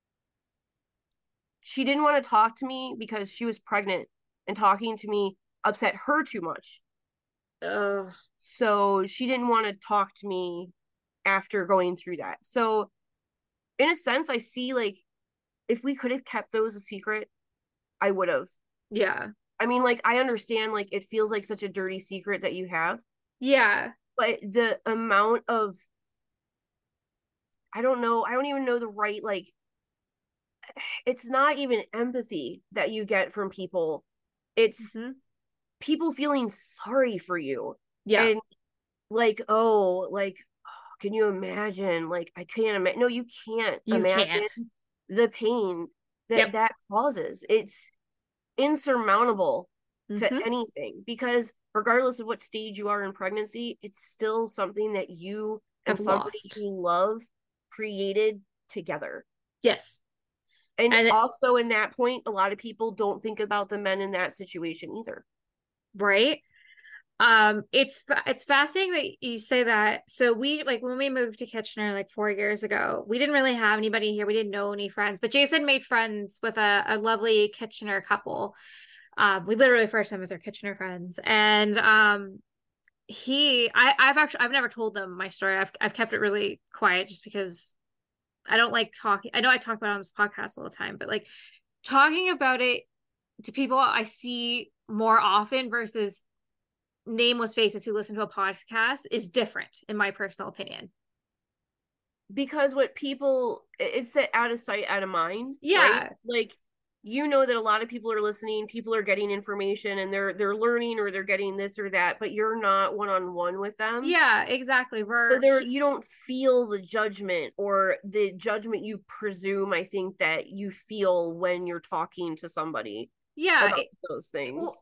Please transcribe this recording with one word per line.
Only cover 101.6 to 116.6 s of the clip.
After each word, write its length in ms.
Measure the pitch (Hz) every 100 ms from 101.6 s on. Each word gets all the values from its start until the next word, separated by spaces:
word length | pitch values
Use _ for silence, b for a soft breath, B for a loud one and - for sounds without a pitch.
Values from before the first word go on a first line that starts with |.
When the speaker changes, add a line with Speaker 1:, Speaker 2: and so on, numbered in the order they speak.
| _ _ _ _ _ _ -
Speaker 1:
Because 420 | 202 277 302 277
what 200 | 262 247
people, 720 | - 277 269 277 262 240 - _ -
i-, 40 |
it's 320 | - 254 233 294
a 180 | - 226
out 140 | 233
of 80 | 233
sight, 260 | - 208 -
out 140 | 196
of 60 | 190
mind, 480 | 175 165 208 254 285
right? 400 | 285 381 285 202
Speaker 2:
Yeah. 60 | - -
Speaker 1:
Like, 320 | 220 240 214 - _ _ _ _
you 260 | 208 254 294
know 160 | 277
that 100 | 254
a 60 | 233
lot 220 | 220 214
of 80 | 233
people 200 | 240 220
are 100 | 214
listening, 440 | 208 208 220 214 214
people 280 | 233 226
are 80 | 220
getting 280 | 202 196 202
information, 680 | 202 202 196 196 202 208 196
and 120 | 190
they're, 220 | 196 196
they're 240 | 185 202 214
learning, 420 | 233 240 233 226
or 120 | 202
they're 120 | 190
getting 320 | 196 190 202 196
this 200 | 196 208
or 120 | 196
that, 280 | 185 175 -
but 140 | 214
you're 260 | 208 220 226
not 380 | 202 196 196 208
one-on-one 640 | 202 185 180 175 175 190
with 160 | 202 208
them. 280 | 220 233
Speaker 2:
Yeah, 400 | 294 349 277 214
exactly. 560 | - 254 254 254 247 220
Speaker 1:
So 60 | 208
Speaker 2:
We're 320 | 240 233 254
Speaker 1:
there, 220 | 269 269
Speaker 2:
he- 80 | 240
Speaker 1:
you 120 | 269
don't 220 | 285 262 - - -
feel 400 | 254 269 247